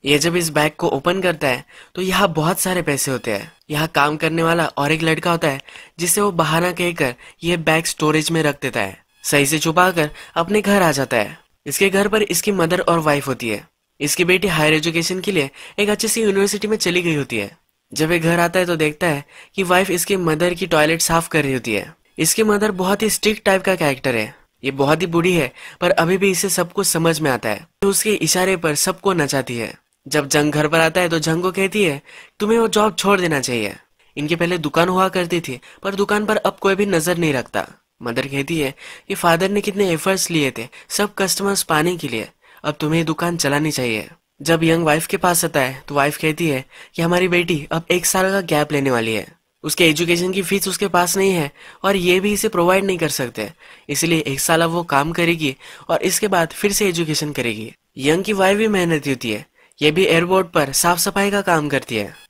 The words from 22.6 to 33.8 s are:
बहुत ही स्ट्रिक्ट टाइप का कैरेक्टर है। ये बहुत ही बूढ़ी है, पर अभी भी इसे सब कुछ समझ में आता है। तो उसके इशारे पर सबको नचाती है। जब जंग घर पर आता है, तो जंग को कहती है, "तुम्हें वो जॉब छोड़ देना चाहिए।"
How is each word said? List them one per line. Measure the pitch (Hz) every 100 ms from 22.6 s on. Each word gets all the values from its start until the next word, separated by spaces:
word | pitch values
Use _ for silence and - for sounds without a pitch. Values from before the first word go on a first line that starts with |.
| 214
बहुत | 185 185 202
ही | 220
स्ट्रिक्ट | 202 208 214 -
टाइप | 190
का | 185 180
कैरेक्टर | 156 131 135 117
है। | 110 - _ _
ये | 131
बहुत | 135 143 160
ही | 180
बूढ़ी | 165 170
है, | 175 127 - - -
पर | 175
अभी | - 165 190
भी | 196
इसे | 180 196
सब | 180 175
कुछ | - 190
समझ | 165 165 156
में | 151
आता | 123 117
है। | 101 - _
तो | 196
उसके | 196 220
इशारे | 202 156 185 185 190
पर | 170 147
सबको | - 185 196
नचाती | 180 139 139 127 120
है। | 107 - _ _ -
जब | 151 139
जंग | 151 147
घर | 151 151
पर | 165
आता | 160 180
है, | 175
तो | 165
जंग | 156 160
को | 185
कहती | 185 196 214
है, | 185 143 - - - _
"तुम्हें | 208 233
वो | 226
जॉब | 214 214 -
छोड़ | 190 202
देना | 180 143
चाहिए।" | 127 120 104 92